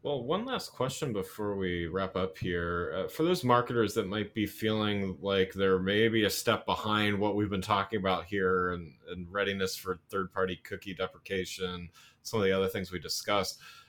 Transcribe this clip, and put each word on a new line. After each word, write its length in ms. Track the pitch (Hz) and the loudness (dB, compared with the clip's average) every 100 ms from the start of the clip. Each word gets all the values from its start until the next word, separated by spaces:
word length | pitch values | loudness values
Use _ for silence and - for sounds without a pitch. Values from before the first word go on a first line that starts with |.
Well, 200 | 139 143 | -2 -4
one 220 | 120 180 247 | 0 -2 0
last 260 | 240 - | -4 -6
question 420 | - 127 - 147 | -2 -2 0 -2
before 420 | 107 92 - 104 101 | -2 -4 -4 -2 0
we 300 | 92 87 85 | 0 0 -2
wrap 300 | 90 95 95 | -2 0 0
up 200 | 92 - | -2 -2
here. 540 | 92 87 85 87 85 80 | -2 0 0 -2 -2 -2
Uh, 120 | 92 | -4
for 140 | - | 0
those 220 | 160 180 | 0 2
marketers 500 | 123 123 120 120 104 | 4 4 4 2 2
that 140 | 113 98 | 2 -2
might 260 | 104 101 | -2 -4
be 140 | - 101 | -2 -2
feeling 680 | - 110 110 104 101 98 85 | 0 0 0 0 0 -2 -4
like 320 | 95 98 95 | 0 2 2
they're 240 | 92 98 92 | 2 4 4
maybe 460 | 92 104 113 110 | 4 4 4 4
a 60 | 104 | 2
step 360 | - - 107 - | 2 0 0 2
behind 540 | 90 110 107 104 101 | -2 2 2 2 2
what 160 | 104 104 | 0 2
we've 160 | 104 | 0
been 100 | 98 | 0
talking 380 | 90 104 98 110 | 2 0 2 0
about 260 | 95 90 85 | 2 0 0
here 460 | 101 92 92 90 | 0 2 2 0
and, 200 | 90 82 67 76 | -2 -8 -16 -14
and 220 | 90 87 | -10 -6
readiness 440 | 98 101 98 95 - | -2 0 0 -2 -4
for 240 | 95 90 _ | -6 -6 _
third-party 460 | 98 90 - 95 90 | -6 -4 -2 -2 -2
cookie 320 | - 101 104 92 | -8 -10 -10 -6
deprecation, 920 | 92 - - 98 90 - 92 90 85 - - _ | -6 -6 -6 -4 -4 -6 -6 -6 -12 -16 -20 _
some 160 | - 113 | -6 0
of 60 | 98 | 4
the 60 | |
other 160 | 95 95 | 4 2
things 240 | 104 92 | 0 -6
we 60 | 90 | -8
discussed, 600 | 76 - - 104 95 - - - | -6 -6 0 2 2 -4 -14 -20